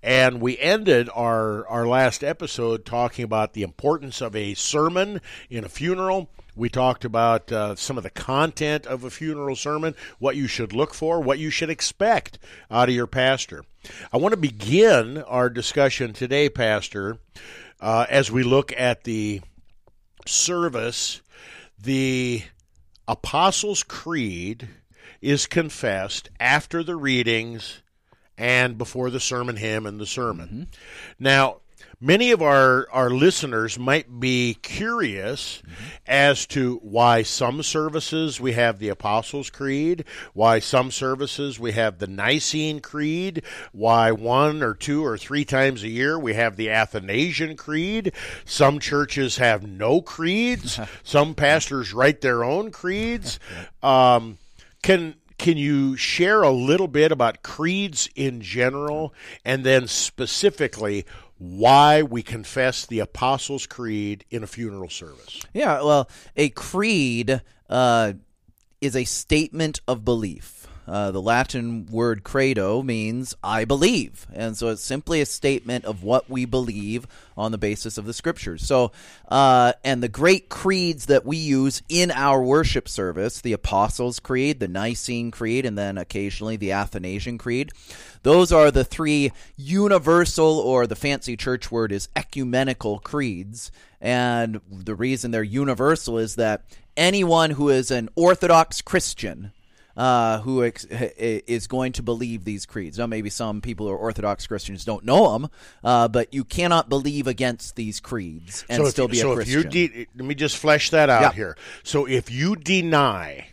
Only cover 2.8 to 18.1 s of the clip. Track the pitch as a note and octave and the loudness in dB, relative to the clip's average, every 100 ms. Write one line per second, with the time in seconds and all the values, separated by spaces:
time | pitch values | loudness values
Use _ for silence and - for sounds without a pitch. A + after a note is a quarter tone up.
2.8 | - A#2+ A#2+ - A#2 A2 G#2+ - F#2+ - | -4 -2 -2 -4 -4 -2 -2 -4 -8 -4
3.8 | C#3+ D#3+ C#3 A#2 A#2 G#2+ G2+ G2 - D3+ | -2 -2 -4 -10 -8 -6 -6 -6 -4 0
4.8 | D#3+ F3 G3+ G3+ - - - A#2+ G#2 - | 0 0 -2 -6 -12 -20 -12 -8 -8 -6
5.8 | D3+ F#3 F#3 F#3+ F3 - - - A#2 C3 | -4 -2 0 -2 -4 -16 -20 -6 -4 0
6.8 | B2+ B2 B2 A2+ A#2 A2+ - A2 G#2 G2+ | 0 0 -2 2 4 2 0 -4 -4 -6
7.8 | - C3 F#2 - - C3 D#3+ - D3+ D3+ | -8 -8 -8 -12 -4 0 0 -2 -2 -2
8.8 | C#3+ B2+ B2 - D#3 D3+ C#3+ C3 D3 D3+ | -4 -8 -8 -10 -8 -6 -6 -6 -4 -4
9.8 | D#3+ D#3 - - C3 C#3 C3 - A2+ G#2+ | -4 -6 -16 -4 -2 -2 -4 -4 -6 -2
10.8 | D3+ - D#3 E3+ C3+ C#3 D#3 - D#3+ D#3+ | -2 -2 -2 0 0 0 -2 -4 -4 -4
11.8 | - - G#3+ G#3+ - - - - - A2+ | -6 0 2 2 -2 -18 -20 -20 -4 2
12.8 | B2 B2 A#2+ C3 C3 C3 - D2 - - | 4 2 -2 0 2 2 -2 -12 -20 -20
13.8 | - - - A#2+ F3 G#3+ D3+ A2 G2+ D#3 | -20 -20 -4 0 2 0 -2 -4 0 6
14.8 | A3 D3 A2+ C#3+ C#3 B2 B2 A#2+ A#2+ - | 8 6 4 -6 -4 0 0 -2 -4 2
15.8 | C#3 - A#2+ G#2 B2+ C#3 D3 - A2+ G#2+ | 2 2 -6 -6 -2 0 0 2 0 0
16.8 | - G#2 G2 A2+ - - - - - _ | -2 -6 -6 -8 -14 -20 -20 -20 -20 _
17.8 | G#2 A2+ A#2 | -2 0 2